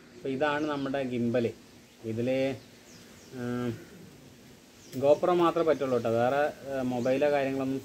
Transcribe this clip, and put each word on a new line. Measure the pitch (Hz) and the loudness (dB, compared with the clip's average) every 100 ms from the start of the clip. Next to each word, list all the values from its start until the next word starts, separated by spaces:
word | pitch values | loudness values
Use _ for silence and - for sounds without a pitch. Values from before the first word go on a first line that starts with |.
| - - | -20 -10
അപ്പോൾ | 135 131 | -6 -2
ഇതാണ് | 147 147 151 | 0 0 -2
നമ്മുടെ | 143 135 139 127 | -2 -2 -2 -2
ഗിംബൽ. | 123 120 123 113 - - - - - 113 | -2 0 0 0 -4 -16 -20 -20 -12 -8
ഇതിൽ, | 113 123 131 135 120 - - - - - - - 131 | -4 -2 0 -2 -4 -12 -20 -20 -20 -20 -20 -16 -10
ഏഹ്, | 123 123 123 110 - - - - - - - - - - - 131 | -6 -4 -4 -6 -12 -20 -20 -20 -20 -20 -20 -20 -20 -20 -12 0
GoPro | 139 147 175 175 | 4 4 4 4
മാത്രമേ | 170 165 160 | 4 4 2
പറ്റുള്ളൂ | 135 135 123 | 2 2 0
കേട്ടോ, | 113 113 | 2 2
വേറെ, | 123 139 147 - 135 | 2 2 0 -4 -8
ഏഹ്, | 135 127 | -6 -4
മൊബൈലോ | 123 123 135 147 143 | -2 0 2 2 2
കാര്യങ്ങളൊന്നും | 135 135 135 135 | 0 -2 -2 -4